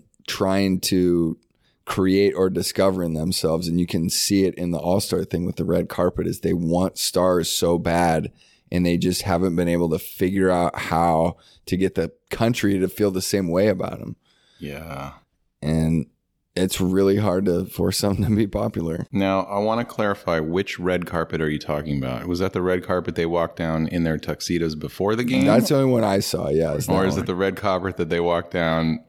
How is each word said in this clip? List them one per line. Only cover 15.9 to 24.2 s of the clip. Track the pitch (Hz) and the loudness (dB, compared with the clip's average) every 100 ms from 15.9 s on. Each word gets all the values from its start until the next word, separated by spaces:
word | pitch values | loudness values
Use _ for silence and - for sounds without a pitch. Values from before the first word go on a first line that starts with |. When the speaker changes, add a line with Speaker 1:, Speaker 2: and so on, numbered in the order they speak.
| 80 65 _ _ _ _ | 0 -2 _ _ _ _
Speaker 1:
it's | - 92 - | -2 -2 0
really | 92 95 98 104 | 0 4 4 4
hard | 104 92 98 | 2 2 2
to | 87 | 0
force | 92 - 90 98 | -2 -2 -2 0
something | 101 95 98 | 0 0 2
to | 107 | 2
be | 101 | 0
popular. | 104 110 101 82 82 - | -2 -4 -4 -4 -6 -4
Speaker 2:
Now, | 98 98 95 | -2 0 0
I | - 101 | -2 -2
wanna | 107 113 120 | 0 -2 -4
clarify, | - 107 98 - 82 | -2 -2 -2 -2 -2
which | 78 87 101 - | 0 -2 -2 -2
red | 90 90 85 | 0 0 0
carpet | 85 80 80 | -4 -2 -2
are | 80 | -2
you | 76 | -2
talking | - 73 76 71 | -4 -4 -2 -4
about? | 65 62 87 | -4 -6 -4
Was | 87 | -2
that | 95 | -2
the | 95 | 0
red | 90 90 | 0 0
carpet | 87 90 85 | 0 -2 -2
they | 82 | -2
walked | 82 87 82 - | 0 0 -2 -2
down | 82 80 80 | -2 -2 -2
in | 87 | 0
their | 82 | -2
tuxedos | 78 | -2